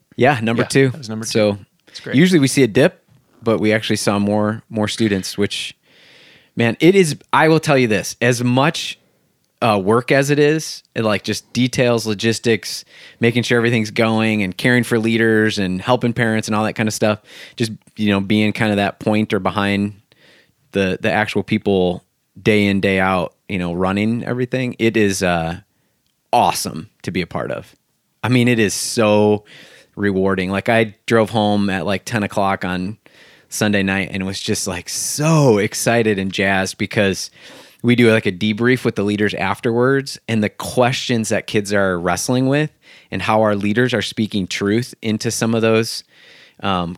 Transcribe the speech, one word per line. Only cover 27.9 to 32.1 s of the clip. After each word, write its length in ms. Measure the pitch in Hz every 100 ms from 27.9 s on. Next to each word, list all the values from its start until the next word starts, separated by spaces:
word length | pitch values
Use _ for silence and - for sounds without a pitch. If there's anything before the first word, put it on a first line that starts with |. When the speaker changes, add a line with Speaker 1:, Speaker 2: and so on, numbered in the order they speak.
| _ _ _
Speaker 1:
I 60 | 117
mean, 180 | 127 120
it 120 | 117
is 140 | 101
so 720 | - - - 107 104 104 104 - - - - _ -
rewarding. 540 | 101 95 95 95 92
Like, 200 | 98 107
I 260 | 113 113 - -
drove 240 | 117 107
home 400 | 110 104 104 101
at, 160 | 95 80
like, 200 | 95
ten 180 | -